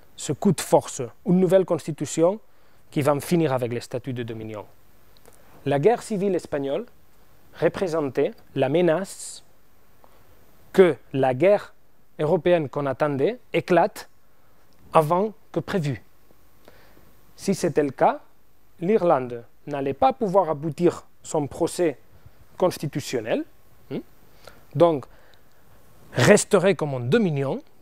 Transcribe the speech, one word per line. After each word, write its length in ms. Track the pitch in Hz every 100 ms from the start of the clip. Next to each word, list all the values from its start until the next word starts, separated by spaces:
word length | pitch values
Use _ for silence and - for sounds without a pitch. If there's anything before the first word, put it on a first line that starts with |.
| - -
ce 160 | -
coup 200 | 143 202
de 100 | -
force, 400 | - 160 - - 120 - 226
une 140 | 180
nouvelle 260 | 185 190 180
constitution 720 | 170 - 151 143 - 170 214 - - - - -
qui 100 | 160
va 120 | 139
en 60 | 143
finir 340 | - 170 156
avec 200 | 131 120
les 80 | 120
statuts 320 | - 123 -
de 100 | 123
dominion. 420 | 117 110 110 104 92 - - - - - - - - - 139
La 140 | 139
guerre 220 | 170 233
civile 340 | - 208 202 175
espagnole 500 | - 147 139 151 240 - - - - - - -
représentait 720 | 165 - 185 160 143 131 160 - - 139
la 140 | 131
menace 760 | 160 175 160 196 - - - - - - - - - - - - - - - -
que 240 | - 180 131 -
la 200 | 135 131
guerre 400 | 127 180 202 - - - - - -
européenne 500 | 147 180 180 175 143
qu'on 160 | 143 139
attendait 540 | 127 151 135 160 247 -
éclate 560 | 170 - 170 190 - - - - - - - - - -
avant 400 | 165 151 175 214 - -
que 80 | 170
prévu. 440 | - 202 143 123 - - - - - - - - - - - - - -
Si 180 | -
c'était 300 | 190 180 151
le 80 | 147
cas, 300 | - 185 285 - - - - - -
l'Irlande 640 | 170 220 175 143 123 117 117 - -
n'allait 260 | 143 139
pas 200 | 135 269
pouvoir 360 | 240 208 196 160
aboutir 560 | 147 160 147 170 - - -
son 240 | - 160 143
procès 500 | - 165 - 170 - - - - - - -
constitutionnel, 840 | 185 - 156 151 - 123 107 214 330 - - - -
hein, 80 | 156 - - - - - - -
donc 320 | 139 170 147 - - - - - - - - - - -
resterait 640 | - 120 202 - 190 185 180
comme 180 | 151
un 80 | 131
dominion 600 | 120 226 196 139 139 214 - -